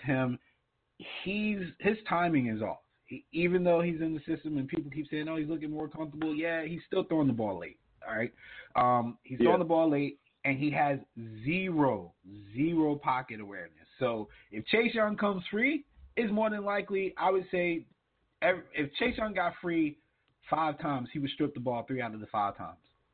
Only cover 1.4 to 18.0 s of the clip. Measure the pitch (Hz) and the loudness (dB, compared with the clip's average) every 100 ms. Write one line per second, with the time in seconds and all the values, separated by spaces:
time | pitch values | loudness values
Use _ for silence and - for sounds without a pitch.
1.4 | 214 202 175 - 196 220 - 175 175 151 | -2 -2 -6 -2 0 0 0 2 4 4
2.4 | 120 107 104 - _ _ - 123 - 160 | 2 0 -2 -4 _ _ -16 -16 -8 0
3.4 | 175 180 180 170 170 160 160 156 151 156 | 2 4 4 4 4 0 -2 -4 -4 -6
4.4 | 156 147 135 160 143 135 143 156 156 160 | -2 -4 -2 -4 -4 -6 -6 -6 -4 -4
5.4 | 147 160 151 151 151 156 156 151 156 151 | -4 -4 -4 -6 -6 -8 -8 -4 -2 0
6.4 | 165 165 156 170 - 190 180 160 139 113 | 0 -2 -4 -8 -4 -2 2 4 4 2
7.4 | 107 90 82 - _ _ - 110 120 - | 0 -4 -8 -14 _ _ -6 -4 -4 -6
8.4 | - - - 123 123 123 117 - - 127 | -20 -18 -4 2 4 4 2 -6 -6 4
9.4 | 120 180 165 165 165 143 139 - _ _ | 6 6 6 4 4 4 0 -4 _ _
10.4 | 139 135 147 143 147 135 - - 113 110 | -2 0 2 2 2 0 -6 -14 -12 -6
11.4 | 123 180 190 160 139 107 85 _ 92 101 | -2 -2 0 4 4 2 -4 _ -20 -18
12.4 | 101 113 160 165 151 143 147 127 131 110 | -8 0 2 4 2 2 0 -2 -2 -10
13.4 | 101 98 82 78 82 - 127 110 104 - | -10 -12 -12 _ -16 -2 -2 0 -6 -12
14.4 | - 110 - 214 233 226 208 208 208 190 | -14 -10 -2 2 2 2 0 0 0 -2
15.4 | 180 208 262 302 - _ - - 233 208 | -4 0 0 0 -6 _ -10 -4 0 2
16.4 | 220 208 202 202 196 196 190 - 175 190 | 0 0 -2 -2 -2 -2 -2 0 2 2
17.4 | 175 180 175 165 - _ | 0 0 0 -2 -6 _